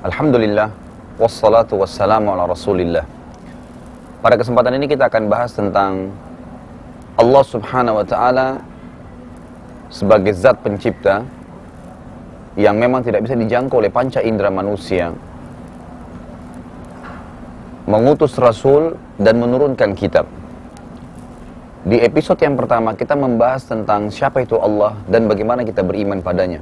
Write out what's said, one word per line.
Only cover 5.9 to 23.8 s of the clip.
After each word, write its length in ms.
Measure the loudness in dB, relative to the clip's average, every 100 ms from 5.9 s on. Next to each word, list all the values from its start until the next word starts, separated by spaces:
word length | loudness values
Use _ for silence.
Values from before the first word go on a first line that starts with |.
| -2 -8 -12 -18 -18 -18 -20 -20 -20 -20 -20 -8
Allah 300 | 2 6 6 4
Subhanahu 560 | -2 -4 -2 0 0
wa 40 | -2
Ta'ala 480 | 0 2 2 0 -4 -12 -20 -20 -20 -20 -20 -20 -20 -20 -20 -20 -20 -20
sebagai 480 | -4 4 4 4
zat 240 | 4 2 2 -2
pencipta 560 | -2 -4 0 0 0 -4 -16 -20 -20 -20 -20 -20 -20 -20 -20 -20 -20 -12 2
yang 160 | 2
memang 320 | 4 2 0 0
tidak 160 | -2
bisa 160 | 0 -2
dijangkau 400 | 0 0 2 2
oleh 160 | 2
panca 240 | 0 -2 0
indera 320 | 0 0 0
manusia, 640 | 0 -4 -4 -2 -2 -2 -8 -16 -18 -18 -18 -18 -20 -20 -18 -18 -18 -18 -18 -18 -18 -18 -18 -18 -18 -18 -18 -18 -18 -18 -18 -18 -12 0
mengutus 480 | 4 4 4 2
Rasul 640 | 4 2 4 4 4 2 -4 -16
dan 240 | 0 2 4
menurunkan 560 | 2 2 0 2 -2
kitab. 320 | 0 0 0 -2 -10 -18 -18 -20 -20 -20 -18 -18 -20 -20 -20 -20 -20 -20 -10 0
Di 160 | 4
episode 400 | 4 2 0 0
yang 160 | 2 0
pertama 400 | 0 0 0 -4
kita 160 | -2
membahas 480 | 0 0 2 2 0
tentang 480 | -6 -6